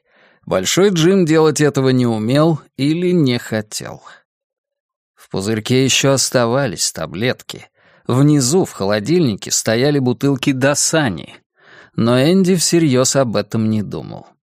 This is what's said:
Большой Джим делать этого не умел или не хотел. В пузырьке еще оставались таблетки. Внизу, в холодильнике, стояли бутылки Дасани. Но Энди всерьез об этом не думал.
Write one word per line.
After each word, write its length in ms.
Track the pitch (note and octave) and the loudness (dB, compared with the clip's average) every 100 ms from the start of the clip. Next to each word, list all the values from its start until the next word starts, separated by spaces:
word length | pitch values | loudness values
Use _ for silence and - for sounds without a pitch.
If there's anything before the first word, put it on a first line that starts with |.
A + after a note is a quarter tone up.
| _ _ _ _ - | _ _ _ _ -4
Большой 420 | F#2 F#2 - G#3 | -2 0 2 2
Джим 380 | F3 E3 G3 D#3+ | 2 2 4 2
делать 340 | D#3+ D#3 D3 | 4 2 2
этого 300 | D3 C#3 C3 | 0 2 2
не 160 | B2+ A#2+ | 2 0
умел 540 | A2 A2 C#3 E3 D3+ - - | -2 0 2 2 0 -6 -4
или 360 | C#3 E3 F3+ | -2 0 0
не 260 | F3+ C3+ A#2+ | 2 2 0
хотел. 640 | - A2 G#2+ - - - - - _ _ _ _ _ _ _ _ _ | -4 -8 -6 -12 -12 -16 -20 -20 _ _ _ _ _ _ _ _ _
В 160 | _ - | _ -10
пузырьке 540 | F#2+ G2 A2 G#2+ C3 | -8 -4 -4 0 0
еще 280 | C3 - C#3 | 2 2 2
оставались 800 | C3+ - B2+ A#2 B2+ C3 E2 - | 0 0 0 0 0 -2 -4 -6
таблетки. 760 | - D2 F2 B2 - - - - _ _ _ - | -6 -8 -4 -4 -4 -10 -18 -20 _ _ _ -2
Внизу, 580 | B2 D3 D3 B2 F#3 | 2 4 2 2 0
в 80 | - | -2
холодильнике, 800 | - G2 G#2+ G#2 F3+ C3+ F#2 - | -4 -4 -2 0 0 0 -4 -6
стояли 480 | - - A2+ C#3+ C#3+ | -4 -2 0 0 0
бутылки 540 | B2 A#2+ C#3 C3+ D3 | 0 0 -2 0 -2
Дасани. 840 | C3 C#3+ C#3+ - D#3+ C3+ D#2+ - - _ _ _ - - | 0 0 0 0 0 -2 -4 -12 -20 _ _ _ -20 -10
Но 240 | - A#2 B2+ | -2 0 2
Энди 380 | D3 F#3+ F#3 F#3 | 4 4 2 0
всерьез 600 | - E3+ D#3 B2+ B2+ C#3 | 2 2 2 2 2 0
об 200 | B2 G2+ | 0 -2
этом 320 | G2+ A2+ A2 | -4 -2 0
не 140 | G#2+ | -2
думал. 440 | F#2+ D#2+ A1 - - _ | -4 -10 -12 -14 -18 _